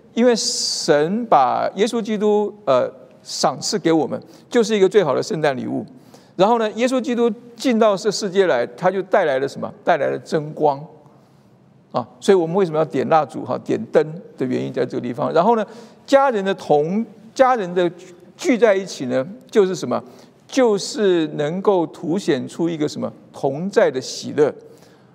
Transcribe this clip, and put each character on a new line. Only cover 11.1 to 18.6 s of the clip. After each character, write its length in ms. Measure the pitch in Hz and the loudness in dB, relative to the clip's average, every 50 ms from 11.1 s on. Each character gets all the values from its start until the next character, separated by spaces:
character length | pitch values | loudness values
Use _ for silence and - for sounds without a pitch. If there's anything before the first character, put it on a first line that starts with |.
| _ _ _ _ _ _ _ _ _ _ _ _ _ _ _ _ | _ _ _ _ _ _ _ _ _ _ _ _ _ _ _ _
啊。 160 | - 131 113 - - - | -6 -6 -6 -8 -12 -2
所 120 | - - 196 | 2 4 4
以 20 | |
我 120 | 185 160 | 4 4
们 80 | 160 165 | 2 0
为 100 | 208 190 | 0 0
什 60 | 160 | 0
么 60 | 156 | 0
要 80 | 156 160 | -2 -2
点 220 | - - 131 123 127 | -2 -2 -2 0 2
蜡 160 | 160 156 147 | 2 2 2
烛 180 | - - 120 113 | 0 -6 -10 -8
哈？ 160 | 123 127 123 - | -6 -6 -6 -4
点 160 | - 123 113 110 - | -4 -4 -4 -2 0
灯 100 | - 165 151 156 160 180 - - - | 0 0 0 0 -4 -14 -16 -14 -10
的 80 | - 135 | -6 -6
原 200 | 127 123 123 131 | -4 -4 -4 -6
因 60 | 139 | -6
在 140 | 135 135 131 | -4 -4 -4
这 100 | - 135 | -4 -6
个 60 | 127 | -8
地 100 | 123 123 | -8 -8
方。 220 | 120 143 143 147 147 | -6 -6 -4 -2 0
然 100 | - 180 | 2 2
后 140 | 226 240 | 2 2
呢， 80 | 220 202 - - - - - - - _ | 0 -2 -6 -10 -18 -20 -20 -20 -18 _
家 240 | - 277 269 269 277 | 2 2 4 4 2
人 120 | 233 196 190 | 0 -2 -2
的 100 | 196 190 | -4 -4
同， 500 | 190 - - 147 147 151 165 196 220 233 - - - - - - | -4 0 0 2 2 2 0 -2 -4 -4 -6 -10 -20 -20 -4 0
家 200 | - 262 254 262 | 2 4 4 2
人 160 | 226 185 175 180 | 0 -2 -4 -2
的 160 | 185 175 170 170 - - - - - - - - | 0 -2 -2 -2 -8 -18 -20 -20 -20 -20 -20 -16
聚 220 | - - 320 247 | -6 -2 0 2
在 180 | 196 | 4